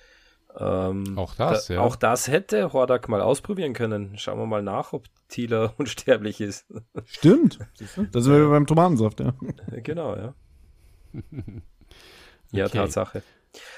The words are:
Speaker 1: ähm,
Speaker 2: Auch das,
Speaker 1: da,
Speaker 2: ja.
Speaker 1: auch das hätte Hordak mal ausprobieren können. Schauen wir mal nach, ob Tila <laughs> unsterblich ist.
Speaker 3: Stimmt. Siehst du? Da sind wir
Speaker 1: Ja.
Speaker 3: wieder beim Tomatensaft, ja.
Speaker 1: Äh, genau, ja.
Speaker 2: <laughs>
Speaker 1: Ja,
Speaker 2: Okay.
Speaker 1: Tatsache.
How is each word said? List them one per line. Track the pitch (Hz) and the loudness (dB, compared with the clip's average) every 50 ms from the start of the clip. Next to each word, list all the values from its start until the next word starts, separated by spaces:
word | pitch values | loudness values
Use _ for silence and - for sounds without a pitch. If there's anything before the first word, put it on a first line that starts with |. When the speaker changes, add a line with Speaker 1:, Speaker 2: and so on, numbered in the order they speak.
| _ _ _ _ _ _ _ _ _ _ - | _ _ _ _ _ _ _ _ _ _ -12
Speaker 1:
ähm, | - 101 98 95 92 95 95 95 98 98 98 98 98 | -6 -4 -2 -2 -2 -2 -2 -4 -4 -6 -6 -6 -6
Speaker 2:
Auch | 92 - - | -8 -6 -4
das, | - 113 113 110 107 - | -2 -2 0 0 -2 -2
Speaker 1:
da, | - 90 | -4 -2
Speaker 2:
ja. | 87 | 0
Speaker 1:
auch | 120 117 123 | 0 0 0
das | - - 110 120 123 - 123 | 0 0 0 0 0 0 0
hätte | 139 180 196 - 208 214 196 160 | 0 0 0 0 -2 0 0 0
Hordak | - 135 127 123 127 120 - - | 0 0 2 2 2 0 0 -2
mal | 110 98 | -2 0
ausprobieren | 98 101 139 - - - 208 185 175 143 | 2 2 0 0 -2 -8 -6 -6 -6 -6
können. | 120 - 117 110 107 104 101 98 101 104 | -4 -4 -4 -4 -4 -4 -6 -8 -12 -12
Schauen | - - 101 107 | -10 -8 -6 -6
wir | 113 | -4
mal | 110 110 104 | -4 -4 -4
nach, | 101 98 98 131 147 - | -4 -4 -4 -4 -6 -6
ob | - 139 - _ _ _ _ - | -10 -12 -12 _ _ _ _ -14
Tila | - - 120 113 117 110 110 110 - | -10 -8 -4 -2 0 0 0 -2 -2
<laughs> | - | -4
unsterblich | 147 - - - - - 127 107 104 107 101 - | -8 -8 -8 -2 2 2 2 2 2 -4 -6 -6
ist. | 107 101 101 - - - - - - _ - - - | -8 -8 -8 -10 -14 -16 -18 -18 -18 _ -14 -16 -14
Speaker 3:
Stimmt. | - - - - 156 226 330 330 190 - - - - _ | -14 -2 4 8 8 8 8 6 4 2 0 -14 -18 _
Siehst | - 110 95 - | -18 -18 -12 -8
du? | - 208 | -6 -6
Da | - - 120 | -2 0 2
sind | 120 135 | 4 6
wir | 143 147 | 8 8
Speaker 1:
Ja. | 151 | 8
Speaker 3:
wieder | 147 147 | 8 6
beim | 147 147 | 4 4
Tomatensaft, | - 156 160 175 180 160 110 110 107 - - | 4 4 4 4 4 4 2 2 0 0 -2
ja. | 135 135 131 - - - - - - - | -4 -4 -4 -6 -8 -12 -12 -14 -14 -14
Speaker 1:
Äh, | 113 - | -14 -12
genau, | 113 151 156 170 160 123 95 | -10 -8 -8 -6 -6 -6 -6
ja. | 95 101 120 139 _ _ _ _ - _ - - _ _ - - _ - - | -8 -10 -12 -14 _ _ _ _ -20 _ -20 -20 _ _ -20 -20 _ -20 -18
Speaker 2:
<laughs> | - 139 - - - 135 95 104 101 117 - - _ _ _ - - - - - - - - - _ _ _ - | -16 -16 -16 -14 -12 -14 -12 -12 -14 -16 -18 -20 _ _ _ -20 -20 -20 -20 -20 -20 -20 -20 -20 _ _ _ -8
Speaker 1:
Ja, | - 98 95 | -4 -2 -2
Speaker 2:
Okay. | 101 - 110 | -2 0 -2
Speaker 1:
Tatsache. | 101 95 - 104 98 - - 104 - _ _ _ _ _ - - - - - | -2 -2 -2 -4 -4 -4 -6 -12 -14 _ _ _ _ _ -20 -20 -20 -20 -20